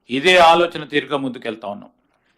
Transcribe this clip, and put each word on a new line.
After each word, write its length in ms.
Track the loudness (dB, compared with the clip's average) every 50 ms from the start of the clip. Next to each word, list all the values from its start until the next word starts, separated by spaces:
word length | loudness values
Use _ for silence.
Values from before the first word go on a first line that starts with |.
| _ -10
ఇదే 240 | -8 -2 0 2 4 6 6 6
ఆలోచన 320 | 6 4 2 -2 -4 -10 -10 -6
తీరుగా 240 | -6 -6 -4 -4 -6 -6 -6
ముందుకెళ్తా 420 | -8 -10 -10 -10 -10 -10 -10 -12 -14 -14
ఉన్నాం. 160 | -14 -18 -20 _ _ _ _ _ _ _ _ _